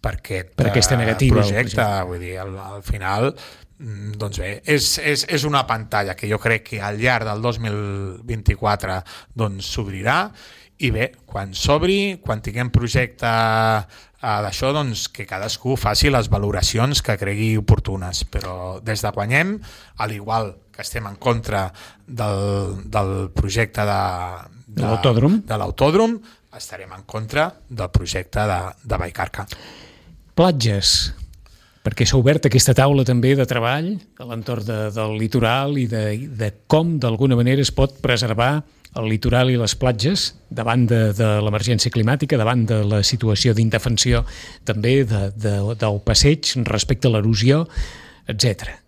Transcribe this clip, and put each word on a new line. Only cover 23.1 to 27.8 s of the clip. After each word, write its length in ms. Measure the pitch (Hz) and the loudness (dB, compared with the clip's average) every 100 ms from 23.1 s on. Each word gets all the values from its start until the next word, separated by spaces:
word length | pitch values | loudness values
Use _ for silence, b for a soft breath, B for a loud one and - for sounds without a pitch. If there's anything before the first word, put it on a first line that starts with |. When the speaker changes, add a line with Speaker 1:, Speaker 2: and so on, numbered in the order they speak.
| 95 95 | -4 -4
Speaker 1:
projecte 520 | - 101 101 110 - | -2 -2 0 -2 -2
de, 160 | 104 98 95 90 90 87 - 113 | -2 0 -2 -4 -8 -10 -18 -20
de 140 | - 107 | -12 -4
Speaker 2:
De 80 | 110 | -2
l'autòdrom. 540 | 110 127 113 135 214 | 2 2 4 4 2
Speaker 1:
de 160 | 202 107 | 0 -4
l'autòdrom, 560 | 92 - 139 175 226 226 B B _ | -4 2 4 4 2 0 B B _
estarem 420 | 104 - 92 95 | -18 -16 -16 -18
en 80 | 95 | -18
contra 460 | 101 110 110 143 165 - | -10 -8 -4 0 0 -2
del 260 | - 120 | -16 -8